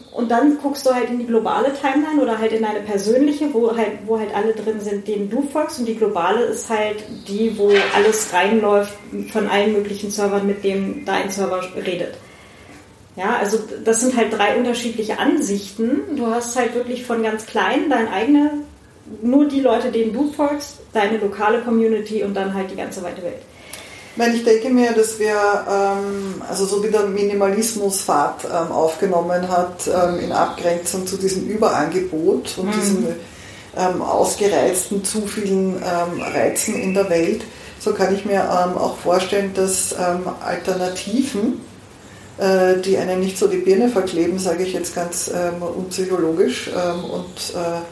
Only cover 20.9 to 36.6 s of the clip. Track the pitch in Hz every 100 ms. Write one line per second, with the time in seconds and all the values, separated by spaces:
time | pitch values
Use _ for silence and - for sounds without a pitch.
20.9 | 220 202 220 202 202 214 233 233 226 220
21.9 | 214 214 214 202 196 196 196 190 - -
22.9 | 190 175 175 175 - - - - - -
23.9 | - - - 233 233 233 220 254 247 240
24.9 | 220 214 - 214 208 202 202 - 196 196
25.9 | 196 202 202 196 180 - 190 190 202 214
26.9 | 214 202 196 202 202 196 202 220 208 196
27.9 | 196 - 147 147 - - - 165 - 160
28.9 | - 190 175 170 180 185 180 180 - -
29.9 | 180 175 175 175 107 170 - 175 170 -
30.9 | 190 185 190 190 185 135 214 220 - 151
31.9 | 180 - 160 170 247 - - 190 214 202
32.9 | 185 165 170 - - - - - - 180
33.9 | 180 - 101 175 - 202 151 143 185 -
34.9 | 196 - 220 208 - 196 190 190 185 180
35.9 | 175 175 170 - 147 113 -